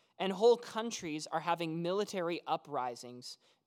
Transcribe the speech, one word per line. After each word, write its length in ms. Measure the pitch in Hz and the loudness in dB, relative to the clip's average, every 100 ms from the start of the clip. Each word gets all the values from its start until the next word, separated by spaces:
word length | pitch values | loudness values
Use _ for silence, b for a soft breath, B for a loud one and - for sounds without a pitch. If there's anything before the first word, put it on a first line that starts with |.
| b b | b b
and 140 | 190 | -2
whole 240 | 185 233 233 | 6 6 6
countries 720 | - 220 233 - 175 151 - | 4 -6 -4 -4 -4 -6 -2
are 80 | 160 | -2
having 420 | 160 170 170 165 | 0 0 0 0
military 600 | 170 196 208 196 170 170 - | 0 0 -2 -2 -2 -2 -2
uprisings 920 | 160 - 143 127 120 123 123 131 - b b | -4 -2 -4 -4 -6 -12 -14 -14 -16 b b